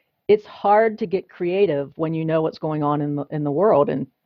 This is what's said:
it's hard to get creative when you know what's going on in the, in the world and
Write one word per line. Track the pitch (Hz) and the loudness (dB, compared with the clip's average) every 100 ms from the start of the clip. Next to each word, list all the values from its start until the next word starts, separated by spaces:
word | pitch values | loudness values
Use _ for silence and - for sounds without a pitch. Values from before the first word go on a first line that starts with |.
| _ _ - | _ _ 0
it's | 208 - | 0 0
hard | - 202 208 226 214 | -6 2 4 2 -2
to | 208 | -4
get | 185 - | -4 -6
creative | - 175 185 196 143 143 - | -8 -4 0 0 0 -4 -6
when | 160 | -4
you | 160 | -2
know | 160 160 | -2 0
what's | 160 - | -2 -4
going | 156 151 | -6 -2
on | 147 147 | -2 -2
in | 147 147 | -2 -4
the, | - | -6
in | 151 | -6
the | 147 | -2
world | 143 320 143 147 | 0 4 4 2
and | - - _ | -2 -8 _